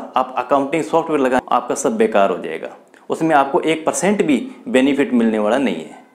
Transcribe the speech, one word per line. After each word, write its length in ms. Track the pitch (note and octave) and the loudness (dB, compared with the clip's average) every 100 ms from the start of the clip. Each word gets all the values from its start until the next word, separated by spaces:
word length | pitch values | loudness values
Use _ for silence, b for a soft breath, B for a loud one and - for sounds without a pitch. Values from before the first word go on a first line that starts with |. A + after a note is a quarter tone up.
| - B2+ | -2 -2
आप 200 | B2+ - | -2 -4
accounting 460 | B2 C#3+ C#3 E3 | 0 0 0 -2
software 380 | D3 E3 D#3+ D3+ | 0 -2 0 0
लगाएं, 180 | B2+ B2+ - | 0 0 0
आपका 240 | A#2+ - C3+ | -2 -2 -2
सब 220 | C#3+ A2+ | -2 0
बेकार 320 | A2+ A2 G2 | 2 4 2
हो 80 | E2+ | 0
जाएगा, 320 | E2 D#2+ - - _ b - | -6 -10 -10 -14 _ b -8
उसमें 260 | - D#3+ D3 | -2 2 2
आपको 260 | C3+ F3 | 2 0
एक 240 | D#3 D#3 - | 0 -2 -2
परसेंट 360 | - F3+ G3+ | -2 0 0
भी 140 | E3+ B2+ B B - | 2 0 B B -2
benefit 460 | A#2+ C3+ C#3 B2+ | 2 2 2 2
मिलने 260 | B2 A2+ G#2+ | 2 2 2
वाला 180 | G#2 B2 | 0 0
नहीं 180 | B2+ E2+ | 0 -4
है। 220 | D#2 - - | -8 -18 -20